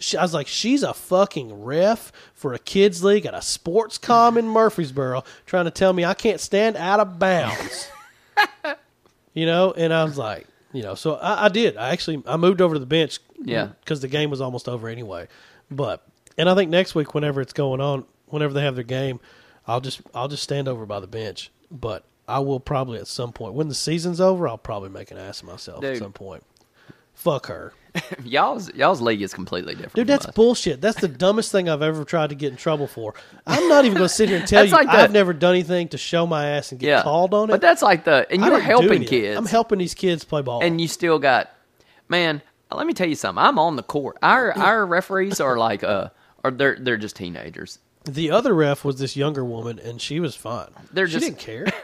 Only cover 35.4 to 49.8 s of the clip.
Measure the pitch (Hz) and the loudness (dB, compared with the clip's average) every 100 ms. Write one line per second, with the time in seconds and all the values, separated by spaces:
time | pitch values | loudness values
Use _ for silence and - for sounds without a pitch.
35.4 | 175 180 165 180 170 135 - 170 170 160 | 4 4 2 -2 -2 -6 -2 0 0 0
36.4 | 147 147 - 127 139 135 - 156 180 208 | -2 -2 -6 -4 2 2 4 2 2 2
37.4 | 220 220 339 339 240 175 170 139 - 185 | 2 4 6 6 4 4 4 4 4 2
38.4 | 226 285 - 233 196 208 - 127 104 107 | 4 4 6 6 6 4 2 0 0 -2
39.4 | 214 226 226 202 175 - 185 165 - 151 | 0 0 2 0 -2 -2 -2 -2 -2 -4
40.4 | 131 120 170 165 165 - 170 156 139 120 | -2 0 0 0 -2 -2 2 4 4 4
41.4 | - _ _ _ _ _ - 175 170 147 | 2 _ _ _ _ _ -4 0 0 -2
42.4 | - _ _ - 320 254 180 147 107 90 | -8 _ _ -6 -4 -2 -2 -2 -4 0
43.4 | 185 254 165 143 - 147 131 - 170 233 | 2 2 0 -2 -4 -6 -6 0 2 4
44.4 | 240 - 175 220 196 175 185 190 190 185 | 2 2 2 2 2 0 0 -2 -2 -2
45.4 | 143 120 113 101 90 101 - - _ _ | 0 2 0 0 -2 -2 -4 -10 _ _
46.4 | 135 127 139 - 127 113 104 - 90 80 | -4 0 0 0 -2 -2 -4 -10 -12 -10
47.4 | 65 82 - - _ _ - 139 160 185 | -12 -14 -16 -18 _ _ -12 -6 0 2
48.4 | 269 175 147 139 143 131 135 139 143 143 | 4 4 2 0 -4 -4 -6 -2 -2 -2
49.4 | 123 117 117 113 | -6 -6 -8 -10